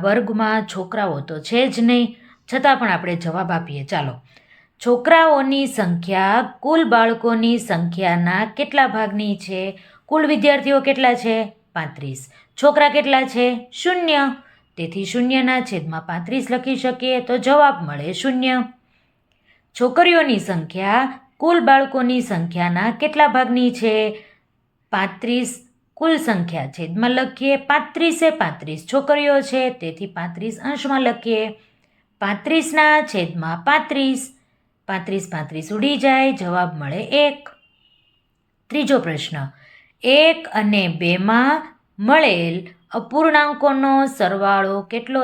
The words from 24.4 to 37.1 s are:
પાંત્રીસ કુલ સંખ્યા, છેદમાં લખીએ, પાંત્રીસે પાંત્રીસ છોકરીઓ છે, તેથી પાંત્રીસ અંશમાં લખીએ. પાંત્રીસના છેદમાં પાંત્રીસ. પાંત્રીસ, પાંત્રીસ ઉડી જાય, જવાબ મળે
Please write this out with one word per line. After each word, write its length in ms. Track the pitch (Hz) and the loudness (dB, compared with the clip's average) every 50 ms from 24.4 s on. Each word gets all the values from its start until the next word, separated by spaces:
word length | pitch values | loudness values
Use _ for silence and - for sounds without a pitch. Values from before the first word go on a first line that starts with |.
| _ _ _ _ _ _ _ _ _ - | _ _ _ _ _ _ _ _ _ -4
પાંત્રીસ 580 | 220 190 196 185 180 - 240 233 240 254 240 - - - _ _ _ _ _ _ _ | -2 -2 -2 -2 -4 -6 -4 -2 -2 -2 -2 -4 -8 -14 _ _ _ _ _ _ _
કુલ 220 | - 311 330 320 | -2 0 0 0
સંખ્યા, 560 | 294 - 240 208 175 170 170 170 156 131 135 - | 0 0 -2 -2 -2 -2 -4 -4 -6 -8 -8 -8
છેદમાં 340 | 175 160 165 175 214 233 240 | -10 -10 -6 -4 -2 0 0
લખીએ, 460 | 254 262 262 254 - - 262 277 277 | 0 0 -2 -4 -6 -4 0 0 0
પાંત્રીસે 760 | 277 - - 285 294 302 - - 339 339 330 330 - 330 311 | 0 0 0 -2 -2 -2 -4 -4 0 0 0 2 2 2 2
પાંત્રીસ 560 | 311 320 - 151 - - - 156 156 156 - - | 2 0 -4 -4 -4 -8 -12 -12 -12 -12 -10 -2
છોકરીઓ 480 | 247 277 277 285 294 294 294 285 277 277 | -2 -2 2 2 0 2 4 2 2 2
છે, 220 | 269 - 262 262 254 247 | 0 0 -2 -2 -2 -2
તેથી 440 | 247 - 170 160 160 - 202 190 - 165 | -4 -6 -10 -10 -8 -10 -12 -12 -8 -10
પાંત્રીસ 420 | 175 175 170 175 208 226 220 - | -10 -10 -10 -8 -10 -10 -10 -8
અંશમાં 420 | - 262 294 - - 269 269 269 | -8 -8 -8 -6 -4 -2 0 0
લખીએ. 400 | 254 233 233 240 - 233 220 214 220 214 214 - _ _ _ _ _ _ _ _ _ _ _ - | 0 0 -2 -2 -4 -2 -2 -2 -2 -4 -8 -14 _ _ _ _ _ _ _ _ _ _ _ -6
પાંત્રીસના 840 | 202 196 208 202 - 302 320 320 302 320 302 311 302 302 302 302 | -4 -4 -4 -4 -2 0 0 0 0 0 2 2 4 6 4 4
છેદમાં 640 | 302 - - 190 170 156 165 165 160 165 170 170 - | 2 0 -4 -4 -4 -4 -6 -8 -6 -6 -8 -4 0
પાંત્રીસ. 580 | 277 294 311 311 - 285 277 269 262 254 262 - - _ _ _ _ _ _ _ _ _ _ _ - | 0 0 0 0 -2 -2 -2 0 0 -2 -4 -8 -12 _ _ _ _ _ _ _ _ _ _ _ -8
પાંત્રીસ, 380 | 190 180 175 196 196 190 175 - | -6 -6 -6 -4 -6 -6 -6 -6
પાંત્રીસ 400 | 175 156 147 - 156 156 156 - | -8 -10 -10 -8 -10 -12 -10 -8
ઉડી 240 | 208 214 277 285 294 | -6 -2 -2 -2 0
જાય, 360 | 208 262 269 262 262 262 269 | 2 2 2 4 4 2 2
જવાબ 380 | - 180 185 175 175 180 180 165 156 151 | 0 -2 -4 -2 0 0 -2 -2 -4 -8
મળે 240 | 143 139 156 202 - - | -8 -6 -6 -8 -6 -2